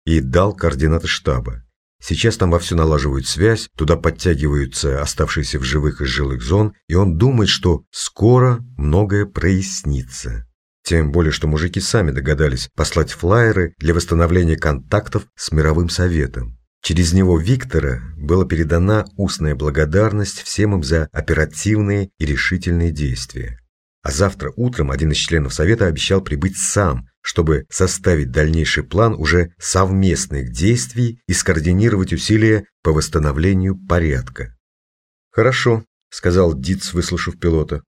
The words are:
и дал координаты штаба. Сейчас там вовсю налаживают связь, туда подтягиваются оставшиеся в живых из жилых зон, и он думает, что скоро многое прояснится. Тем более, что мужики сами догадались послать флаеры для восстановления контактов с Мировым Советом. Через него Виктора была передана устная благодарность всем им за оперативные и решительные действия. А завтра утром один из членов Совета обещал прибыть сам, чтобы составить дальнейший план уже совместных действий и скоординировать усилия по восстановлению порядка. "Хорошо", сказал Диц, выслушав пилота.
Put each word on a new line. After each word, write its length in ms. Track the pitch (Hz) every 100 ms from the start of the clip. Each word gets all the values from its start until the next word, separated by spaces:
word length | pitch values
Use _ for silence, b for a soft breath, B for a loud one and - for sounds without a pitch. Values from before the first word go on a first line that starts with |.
и 140 | - 82
дал 340 | 64 85 101
координаты 540 | 98 82 67 78 82 82
штаба. 560 | - - 64 58 60 - _ _ _
Сейчас 340 | - 80 113 -
там 140 | 90
вовсю 240 | 85 -
налаживают 540 | 85 80 73 76 67 -
связь, 400 | 78 107 110 - -
туда 200 | 78 80
подтягиваются 1040 | 82 - 90 76 76 71 65 - 71 67
оставшиеся 600 | 71 - 76 - 73 73
в 20 |
живых 380 | 64 73 73 -
из 80 | 67
жилых 340 | 67 69 62
зон, 320 | 64 98 107 - b
и 60 |
он 220 | 87 98 80
думает, 320 | 127 120 95
что 360 | - 90 85 -
скоро 680 | - - - 110 127 127 120 120 -
многое 480 | 73 87 104 101
прояснится. 1200 | 101 - 90 95 95 - 73 67 - - 60 57 - _ _ _
Тем 300 | - 85 76
более, 180 | 82 78
что 160 | 73 78
мужики 340 | 76 85 101
сами 300 | - 117 98
догадались 600 | 64 64 73 76 64 -
послать 380 | - 78 - 78
флаеры 640 | - 87 117 113 101 85 -
для 160 | 76
восстановления 600 | 85 - 82 85 90 82 78
контактов 720 | 80 67 - 104 - 104 - -
с 160 | -
Мировым 360 | 78 78 78 85
Советом. 680 | - 90 80 64 64 58 - _ _
Через 300 | - 87 85
него 260 | 95 92 82
Виктора 640 | 87 127 - 80 69 60 62 78
была 280 | 73 92
передана 600 | 90 80 78 85 95 107 - -
устная 380 | 92 - 76
благодарность 880 | 67 76 73 76 92 110 104 98 -
всем 320 | - - 107
им 80 | 98
за 260 | 71 82 78
оперативные 1000 | 76 76 78 78 - 101 107 101 101 95 -
и 80 | 76
решительные 640 | 69 - 90 87 85 85
действия. 720 | 76 71 62 - 64 58 60 _ _ _ _
А 80 | 71
завтра 420 | 69 95 - 69 -
утром 340 | 123 123 69
один 220 | - 78
из 60 | 71
членов 340 | - 82 67
Совета 340 | - 78 - 92
обещал 340 | 73 - 95
прибыть 360 | - 73 92 -
сам, 520 | - 104 92 62 - _
чтобы 460 | - - 80 73 -
составить 640 | - 92 - 92 80 64
дальнейший 540 | 69 76 80 76 76
план 300 | 69 90 113
уже 380 | 73 78 87 85 -
совместных 920 | - 92 95 95 95 71 - 69 64
действий 720 | 58 95 123 - 117 120 - -
и 80 |
скоординировать 800 | 92 - 80 80 92 113 101 92
усилия 500 | 78 - 107 110 107 - _
по 100 | 82
восстановлению 840 | 76 76 80 76 69 92 95 95 95
порядка. 800 | - 87 80 65 62 - 62 - _ _ _ _ _ _ _
"Хорошо", 540 | - 113 123 123 110 - _ _
сказал 500 | - 90 90 87 69
Диц, 360 | 69 95 -
выслушав 440 | 87 82 85 - -
пилота. 440 | 87 78 76 76 -